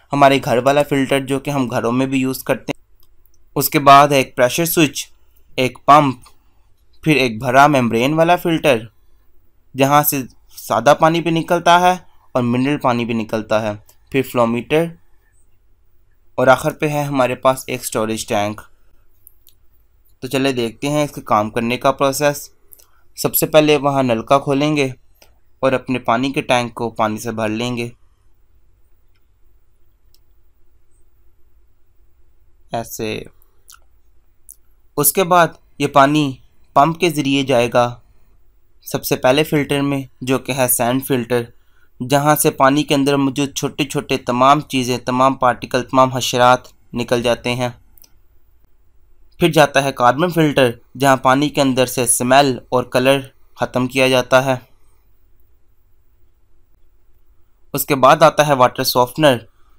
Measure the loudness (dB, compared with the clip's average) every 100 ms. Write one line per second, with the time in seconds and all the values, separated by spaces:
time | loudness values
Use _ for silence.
0 | -4 2 4 4 0 0 2 0 0 -2
1 | -2 -2 -4 -6 -4 -4 -4 -4 -2 -2
2 | -2 -2 -4 -4 -4 -6 -6 -14 _ -20
3 | -20 -20 _ -20 -10 -6 -2 2 6 8
4 | 6 2 0 0 0 0 -2 0 0 -2
5 | -14 -18 _ _ -12 -4 -4 -2 4 4
6 | 4 -2 -14 _ _ _ _ _ _ -8
7 | -2 0 0 -4 0 4 4 4 0 0
8 | 0 0 2 0 -2 -2 0 0 -4 _
9 | _ -20 _ -20 _ _ _ -2 2 2
10 | 0 -4 -10 _ _ -14 -4 0 2 4
11 | 2 2 -2 -2 -2 0 4 4 4 0
12 | -6 -20 _ -4 -2 -2 -2 -2 -2 -2
13 | -2 -6 -4 -6 -2 -2 -2 -8 -14 _
14 | _ -6 -2 -2 0 -2 -2 -2 -2 -8
15 | _ -20 _ _ _ _ _ _ _ _
16 | _ _ -12 0 2 2 0 -4 -4 -4
17 | -4 -2 -2 0 -2 -2 -6 -10 -6 -6
18 | -4 -6 -6 -4 -4 -8 -16 -20 -20 -20
19 | _ _ -20 -20 -20 _ _ _ _ _
20 | _ _ -6 -2 -2 -2 -6 -6 -4 -2
21 | -4 -6 -2 0 0 -4 -4 -2 -2 0
22 | -2 0 -2 -2 -10 _ -20 -20 _ _
23 | -20 -8 -6 -2 0 2 4 2 0 -2
24 | 0 -2 0 0 0 -2 -2 -2 -4 -8
25 | _ _ _ _ _ -4 -2 -2 -4 -6
26 | -2 -2 -2 -4 -2 -2 -2 -8 -8 -4
27 | -4 -4 -8 -6 -4 -4 -6 -8 -10 -14
28 | _ _ _ _ _ _ _ _ _ _
29 | _ _ _ _ -20 _ _ _ -20 _
30 | _ _ _ _ -20 _ -20 _ -20 -20
31 | -20 _ -20 -20 -20 -20 _ _ _ _
32 | _ -20 -20 _ _ _ -12 -12 -10 -10
33 | -8 -10 -14 -20 _ _ -20 -20 -20 _
34 | _ _ _ _ -20 -20 _ _ _ -4
35 | -2 0 2 2 2 -2 _ -6 0 4
36 | 4 2 -2 -6 -18 -20 -2 2 2 0
37 | -2 -2 -2 -2 0 0 2 0 0 -4
38 | _ -20 -20 _ -20 _ _ _ -10 -8
39 | -4 -2 2 2 0 -2 -2 -2 -2 -6
40 | -8 -10 -4 -4 -4 -4 -2 -2 -2 -2
41 | -2 -4 -2 -4 -6 -14 _ _ -20 -12
42 | -2 0 2 0 0 2 2 2 0 -2
43 | 0 0 0 -2 -6 -4 -8 -6 -6 -6
44 | -6 -6 -4 0 2 2 0 -6 -4 -6
45 | -4 0 0 0 -2 -2 -4 -6 -2 0
46 | 2 0 -4 2 4 2 -2 -20 _ -8
47 | -4 -2 -2 -4 -4 -4 -6 -8 -20 -20
48 | -20 -20 _ _ _ _ _ _ _ _
49 | -20 -20 -16 -2 2 4 2 2 -2 2
50 | 2 2 0 0 2 2 0 0 _ -2
51 | 2 2 2 2 0 0 0 0 -2 -2
52 | -2 -2 2 4 2 -2 -4 -4 -2 -2
53 | 0 0 -4 -20 -16 -8 -6 -4 -4 0
54 | 0 0 2 2 2 -4 -8 -20 -20 _
55 | _ _ _ -20 _ _ _ _ _ _
56 | _ _ _ _ _ -20 _ _ -20 _
57 | _ -20 -20 -20 -20 _ -12 -8 -4 4
58 | 6 6 4 4 2 4 2 0 -2 0
59 | 0 2 2 2 -4 _ -20